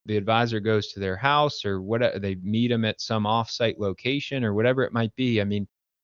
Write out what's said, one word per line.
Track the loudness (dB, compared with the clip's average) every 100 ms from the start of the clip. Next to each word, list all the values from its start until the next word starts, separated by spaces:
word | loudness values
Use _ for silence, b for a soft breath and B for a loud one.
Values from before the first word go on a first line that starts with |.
| -4
The | -2
advisor | 2 2 2 0
goes | 2 2 0
to | -4
their | -4 0
house | 2 2 2 0 -4
or | -4
what, | -2 0 2 0
they | -4 -4
meet | -2 0 2
'em | 2 0
at | -2
some | -2 0 2
off-site | 0 -2 -2 -2 0
location | -4 -2 -2 -4 -4 -2
or | 0
whatever | 2 2 2
it | 0
might | 0 -2 0
be. | 0 2
I |
mean, | 0 -2 -4 _ _ _